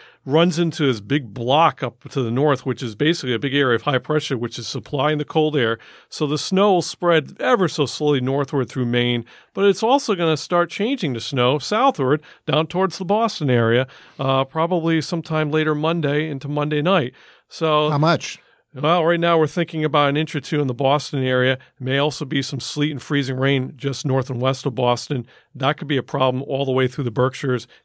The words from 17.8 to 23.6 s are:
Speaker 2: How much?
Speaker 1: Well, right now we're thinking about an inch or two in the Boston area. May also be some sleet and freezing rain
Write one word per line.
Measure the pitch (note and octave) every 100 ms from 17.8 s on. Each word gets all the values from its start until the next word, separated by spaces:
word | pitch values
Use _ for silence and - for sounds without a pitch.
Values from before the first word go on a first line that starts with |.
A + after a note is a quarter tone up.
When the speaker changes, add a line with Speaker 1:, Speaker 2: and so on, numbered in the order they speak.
| D3+
Speaker 2:
How | D3
much? | D#3 D#3 - - _ _ _
Speaker 1:
Well, | B2+ D3 F3 D#3+
right | E3+
now | E3+ E3
we're | D3+
thinking | - E3 D#3+ D3+
about | D3 C#3+
an | C#3+
inch | D#3+ C#3+
or |
two | - D3+
in | C#3
the |
Boston | A#2 C3+ C#3+ - C#3
area. | B2+ B2+ B2+ C3 - -
May | C3 C3+
also | D3+ C#3+ C#3
be | D3
some | C3+ C3+
sleet | - D3 D3+
and | C#3+
freezing | - D3 C3 B2+
rain | C3+ C#3